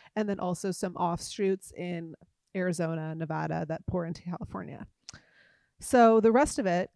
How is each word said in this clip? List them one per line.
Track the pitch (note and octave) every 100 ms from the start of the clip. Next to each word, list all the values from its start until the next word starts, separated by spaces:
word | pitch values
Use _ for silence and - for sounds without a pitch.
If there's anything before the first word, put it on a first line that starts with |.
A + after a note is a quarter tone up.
| - -
and | G#3+
then | G3
also | F3+ F3 G3
some | F3+ F#3+ F3
offshoots | F3 E3+ - - G3 F#3+ - -
in | F3 E3+ E3 D3+ - _ _ F#3
Arizona, | F3+ E3+ E3 D#3+ D#3
Nevada | D#3+ D#3+ D#3 D#3 D#3+ D#3+
that | D#3+ -
pour | F#3
into | E3+ E3+
California. | F3 F3 - - - - - _ - - _ _ _ _ _ _
So | - B3+ A#3 A3+
the | A3
rest | A#3 D4 -
of | G3
it | F3 -